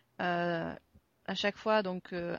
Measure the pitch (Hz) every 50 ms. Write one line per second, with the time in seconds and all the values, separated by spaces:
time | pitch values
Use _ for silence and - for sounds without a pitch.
0 | _ _ _ - 185 180 175 175 175 175 170 165 165 165 - - - _ - -
1 | _ _ _ _ _ - 196 185 - 202 202 - - 220 214 214 208 185 185 185
2 | - - 190 175 170 170 170